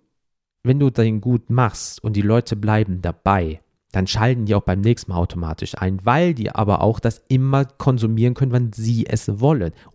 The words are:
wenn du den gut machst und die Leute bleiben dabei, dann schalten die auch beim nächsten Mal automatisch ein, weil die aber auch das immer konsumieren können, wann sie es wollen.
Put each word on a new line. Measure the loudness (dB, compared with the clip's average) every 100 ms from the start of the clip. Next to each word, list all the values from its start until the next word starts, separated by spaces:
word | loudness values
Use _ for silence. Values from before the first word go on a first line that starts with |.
| _ _ _ _ _ _
wenn | 0 2
du | 2
den | 2 2 0
gut | 0 0 0
machst | 0 0 -2 -10 -8
und | -4 0
die |
Leute | 2 2 0 -2
bleiben | 0 2 0 -2
dabei, | -4 -2 0 2 0 -6 _ _ _
dann | -2 -2
schalten | 0 0 0
die | 0
auch | 0
beim | 0 0
nächsten | 2 0 -2
Mal | -2
automatisch | -2 -2 -6 -6 -8 -4
ein, | -4 -2
weil | 0 2 2
die | 0 -4
aber | -2 0 2
auch | 2 0
das | -2 -4 0
immer | 0 2 2
konsumieren | 0 -2 0 2 2 2 0
können, | 0 0
wann | 0 -2
sie | -4 -2 -2 -2
es | -4 -2 0
wollen. | 2 2 -2 -6 -18